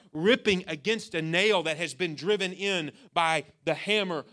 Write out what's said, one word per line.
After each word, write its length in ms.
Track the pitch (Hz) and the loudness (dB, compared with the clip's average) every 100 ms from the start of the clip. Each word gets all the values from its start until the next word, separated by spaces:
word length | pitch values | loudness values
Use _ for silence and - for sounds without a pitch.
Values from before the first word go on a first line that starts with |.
| - | -8
ripping 500 | 151 190 262 214 185 170 | 0 4 4 4 0 -2
against 460 | 156 202 226 - | -6 -2 -4 -4
a 80 | 165 | -4
nail 420 | 160 170 214 190 | 0 2 4 2
that 120 | 160 156 | 0 -4
has 180 | 165 | -4
been 220 | 131 180 143 | -4 -4 -2
driven 380 | 165 208 185 | -2 0 -2
in 380 | 185 202 185 147 - - | -4 -2 -2 -4 -10 -4
by 300 | 175 165 160 147 _ 165 | 0 2 0 -4 _ -4
the 80 | |
hammer 500 | 147 196 214 190 156 - | -2 0 0 0 -4 -8